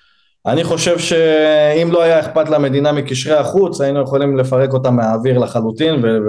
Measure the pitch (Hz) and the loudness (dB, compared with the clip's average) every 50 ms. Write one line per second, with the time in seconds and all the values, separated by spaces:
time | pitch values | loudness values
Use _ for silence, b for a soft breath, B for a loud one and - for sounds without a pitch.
0 | _ _ _ _ _ _ _ _ - - 120 160 170 165 170 165 165 180 175 170 | _ _ _ _ _ _ _ _ -6 -2 -2 -2 0 -2 -2 -2 0 -2 -2 -2
1 | 165 - 175 165 165 160 156 156 156 156 156 151 151 151 151 160 170 170 170 170 | -2 -2 0 2 2 2 2 2 2 2 2 2 2 2 2 0 0 0 2 2
2 | 170 165 165 156 151 - - 160 151 147 156 147 143 135 131 139 143 147 147 147 | 2 4 2 2 0 0 -2 -2 0 0 0 0 0 0 0 0 0 0 0 -2
3 | 135 131 131 127 - 156 156 147 135 - - 190 196 170 170 - 139 139 139 143 | -4 -4 -6 -6 -2 0 0 0 0 0 0 0 0 0 0 -2 -2 -2 0 -2
4 | 131 131 139 139 143 143 139 131 127 127 127 127 135 135 131 127 127 127 123 120 | -2 -2 -2 -2 0 0 0 0 -2 0 0 0 0 0 0 0 0 2 0 2
5 | 113 110 110 113 117 131 127 123 120 - - 117 113 113 110 113 156 160 160 139 | 2 0 -2 0 0 0 2 0 0 0 -2 -4 -4 -4 -4 -2 -2 -2 0 0
6 | 120 113 113 110 107 | 0 0 0 0 0